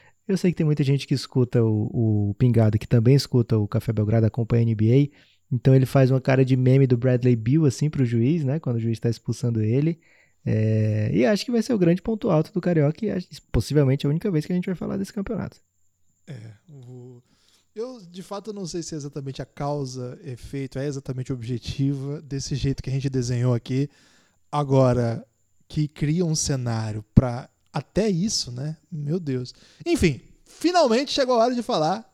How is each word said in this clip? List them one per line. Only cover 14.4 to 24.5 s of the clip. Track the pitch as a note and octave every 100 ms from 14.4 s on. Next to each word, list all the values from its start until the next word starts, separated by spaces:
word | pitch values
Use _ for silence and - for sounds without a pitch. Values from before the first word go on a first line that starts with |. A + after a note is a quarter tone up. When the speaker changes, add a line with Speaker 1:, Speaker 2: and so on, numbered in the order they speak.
| -
Speaker 1:
que |
a | F3+
gente | F#3+
vai | E3+
falar | G#3+ G3
desse | G3
campeonato. | G3+ G3 G3 - - _ _ _ _ _ _ -
Speaker 2:
É, | B2 A2+ G#2 _
o | C#3+ B2 B2+ B2 B2 _ _ _ _ _ G#3+
eu, | B3+ B3
de | E3+ F3+
fato, | F3+ G3+ G#3
não | G3+ E3+
sei | F3
se | D#3
é | D#3
exatamente | C#3 D3 C#3 C3
a | B2+
causa, | - C#3+ D3 C3 B2+ B2 C#3
efeito, | D#3+ A#2+ - C#3 C3+ C3
é | C#3+
exatamente | C#3 - B2+ B2+
objetiva | B2+ A2+ A#2+ - - C3+ C#3 C#3 D3+
desse | C#3+ C3+ - C3
jeito | C#3 C3
que | -
a |
gente | C3 C3+
desenhou | C3 A#2+ B2 B2
aqui. | A#2+ - C3 C#3+ - _ _ _ _ _